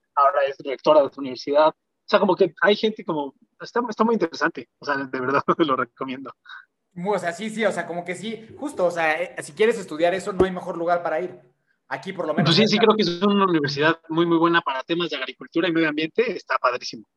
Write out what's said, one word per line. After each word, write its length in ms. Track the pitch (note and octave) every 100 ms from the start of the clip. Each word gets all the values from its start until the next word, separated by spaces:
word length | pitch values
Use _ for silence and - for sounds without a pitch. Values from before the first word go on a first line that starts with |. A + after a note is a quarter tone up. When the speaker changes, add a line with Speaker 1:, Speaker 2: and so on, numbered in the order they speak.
| _ -
Speaker 1:
ahora 300 | C#3 C#3 C#3
es 100 | C#3
rectora 400 | C#3 B2+ - D3+
de 100 | C3+
su 60 | -
universidad. 480 | C#3 B2 - C#3+ D#3
O 380 | - _ _ -
sea, 100 | G#3
como 160 | F3+ F3
que 180 | F#3 -
hay 140 | F#3 G#3
gente 280 | A3 G#3+
como, 300 | G3 D#3 C#3+ - _ _
está, 200 | D#3+ A#3 A#3+
está 140 | A3
muy 120 | A3+ A3+
interesante, 540 | E3 - D3+ D#3 B2 _
o 60 | -
sea, 100 | C#3+
de 220 | C3+ C3
verdad 240 | B2+ C#3 -
<laughs> 100 | -
lo 160 | D#3 C3
recomiendo. 560 | B2 _ C3+ C3 C3 - - - - _ _
Speaker 2:
Muy, 240 | F3+ F#3 G3+
o 20 |
sea, 140 | F3
sí, 160 | E3+ G#3+
sí, 160 | G#3+ G#3+
o 60 |
sea, 140 | E3+ E3+
como 180 | E3+ F3
que 100 | F3
sí, 320 | G3+ A3 - -
justo, 280 | D4 - F3
o 60 |
sea, 300 | E3+ D#3+ D#3
eh, 140 | F3+ -
si 80 | D#3+
quieres 240 | D3 A3 A3+
estudiar 360 | F#3 D3+ E3+
eso, 180 | F#3+ F#3+
no 140 | F#3+ F#3+
hay 60 |
mejor 260 | F3+ F3+ E3+
lugar 260 | E3+ F3
para 160 | E3+ D#3
ir. 180 | F3+ - _ _ _ _ _
Aquí, 240 | C3+ F#3
por 120 | F#3 E3
lo 80 |
menos, 140 | D#3 D3+
Speaker 1:
Pues 60 | E3+
sí, 60 |
Speaker 2:
ahí 40 | G#3+
Speaker 1:
sí, 80 | G#3
Speaker 2:
está. 80 | G#3
Speaker 1:
creo 100 | G#3+
que 80 |
es 180 | F3 F3
una 240 | G3+ G3+ F#3+
universidad 540 | E3 C#3+ C#3+ D#3 E3 -
muy, 160 | D#3+ E3+
muy 120 | E3
buena 240 | E3 E3+
para 200 | - -
temas 260 | - E3+ F3
de 80 | D3
agricultura 500 | C3 B2+ C3 E3 F3+
y 60 |
medio 160 | E3 D#3+
ambiente, 420 | D3+ D#3 - B3 F3+
está 220 | - C3
padrísimo. 480 | B2+ B2 - B2 G#2